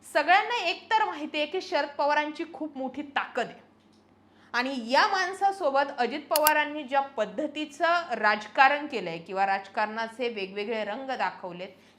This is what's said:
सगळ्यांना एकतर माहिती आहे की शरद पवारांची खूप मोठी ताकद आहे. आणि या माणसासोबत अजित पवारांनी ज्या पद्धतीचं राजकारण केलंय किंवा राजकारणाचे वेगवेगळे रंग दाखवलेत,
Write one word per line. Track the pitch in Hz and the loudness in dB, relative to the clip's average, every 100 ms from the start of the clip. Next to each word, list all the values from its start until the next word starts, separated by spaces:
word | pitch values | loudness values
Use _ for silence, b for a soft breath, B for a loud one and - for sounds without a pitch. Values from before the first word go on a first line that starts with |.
| - | 0
सगळ्यांना | 330 294 370 427 480 | 0 6 4 4 -2
एकतर | 349 359 - 440 | -2 -4 0 2
माहिती | 415 330 302 311 | 2 -2 -6 -2
आहे | 294 | -2
की | 370 | -4
शरद | 359 320 294 | -2 0 0
पवारांची | 285 294 294 302 302 330 | 0 2 2 0 -6 -10
खूप | - 311 262 | -8 -10 -6
मोठी | 262 262 | -8 -8
ताकद | 285 - 190 - | -4 -4 -2 -4
आहे. | 208 - - _ _ _ _ _ _ b b | -4 -6 -20 _ _ _ _ _ _ b b
आणि | 233 247 269 220 | -2 -2 -4 2
या | 269 415 | 4 4
माणसासोबत | 392 359 381 392 392 320 269 285 277 | 4 0 2 0 2 2 2 2 0
अजित | 240 285 | -2 -2
पवारांनी | 277 311 294 302 294 302 | 0 4 6 4 2 -4
ज्या | 262 277 | 0 0
पद्धतीचं | 269 - 208 202 294 302 302 - 330 349 339 | 0 -2 -4 -2 -6 -4 -8 -2 2 2 0
राजकारण | 226 214 214 - - 269 285 294 | 0 2 2 -2 6 6 6 -2
केलंय | 254 175 165 | -6 -6 -8
किंवा | 165 185 196 | -6 -2 0
राजकारणाचे | 196 - - 214 220 226 226 247 | 0 -4 -4 -4 -4 -8 -4 -6
वेगवेगळे | 214 190 196 208 226 | -4 -8 -6 -4 -4
रंग | 208 220 269 | -4 -6 -6
दाखवलेत, | 247 190 - 190 175 190 - b | -2 -4 -4 -12 -10 -14 -16 b